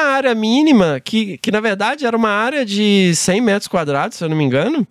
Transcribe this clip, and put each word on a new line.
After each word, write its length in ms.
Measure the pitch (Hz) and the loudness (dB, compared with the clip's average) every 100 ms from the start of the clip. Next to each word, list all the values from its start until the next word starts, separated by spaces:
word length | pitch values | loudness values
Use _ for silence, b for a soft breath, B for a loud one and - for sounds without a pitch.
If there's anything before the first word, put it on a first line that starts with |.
área 300 | 294 269 262 | 2 0 0
mínima, 640 | 226 220 254 311 240 165 135 | 0 2 2 4 4 4 0
que, 360 | - 220 202 151 | -4 -4 -4 -6
que 120 | 208 | -4
na 100 | 208 | -2
verdade 460 | 220 196 214 294 247 | -2 -2 -4 -2 -2
era 100 | 226 | 0
uma 140 | 220 | 0
área 340 | 202 233 294 | 0 -2 -2
de 480 | 220 202 214 202 180 | -2 0 2 4 2
cem 260 | 160 - 196 | 0 0 0
metros 280 | 233 196 - | 0 -2 -2
quadrados, 480 | 180 147 139 190 - | -4 -2 -2 -4 -6
se 80 | |
eu 40 | 165 | -4
não 80 | 156 | 0
me 80 | |
engano, 420 | 139 131 208 320 190 | 0 0 0 -2 -4